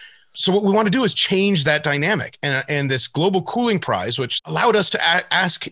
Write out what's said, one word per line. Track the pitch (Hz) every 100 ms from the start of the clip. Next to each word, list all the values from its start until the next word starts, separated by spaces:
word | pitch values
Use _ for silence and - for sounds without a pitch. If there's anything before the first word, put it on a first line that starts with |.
| - - _
So | - -
what | 190
we | 202
want | 208 208
to |
do | 240
is | 220
change | - - 190 196 190
that | 143 151
dynamic. | 151 143 160 220 - -
And, | 143 135 135
and | 147 139
this | 131 -
Global | 135 180 190
Cooling | - 240 240 196
Prize, | - 101 95 120
which | 127 -
allowed | - 160 233 214
us | 180
to | -
a-, | 165 175 -
ask | 170 180 - -